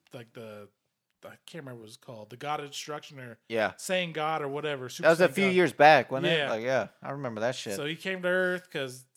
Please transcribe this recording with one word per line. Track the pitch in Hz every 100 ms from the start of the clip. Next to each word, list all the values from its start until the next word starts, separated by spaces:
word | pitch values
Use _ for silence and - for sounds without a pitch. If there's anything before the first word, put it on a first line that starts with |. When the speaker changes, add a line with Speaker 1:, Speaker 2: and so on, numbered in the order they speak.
| _
Speaker 1:
like, | 131 113
the, | - 110 104 101 _ _ _ _ _
I | - 110 -
can't | 170
remember | 139 120
what |
it | 107
was | 107
called, | - 113 107
the | 123
God | 143 151
of | 143
Destruction | 135 - 151 - 143
or | 123 113 -
Speaker 2:
Yeah. | 113 104
Speaker 1:
Saiyan | - - 185 175
God | 156 151 160
or | 143
whatever. | 143 151 143 127
Super | - 156
Speaker 2:
That |
was | 165
a | 180
Speaker 1:
Saiyan |
Speaker 2:
few | 139 196
Speaker 1:
God. |
Speaker 2:
years | 180 165
back, | - - 151 -
wasn't | 131 143
it? | 165
Speaker 1:
Yeah. | 139
Speaker 2:
Like, | 113
yeah, | 120 131 101 -
I | 131
remember | 139 135 110
that | 113 131
shit. | - 151
Speaker 1:
So |
he | 147 160
came | 185 185
to | 180
Earth | 180 185 180 -
'cause | 156 135 127 -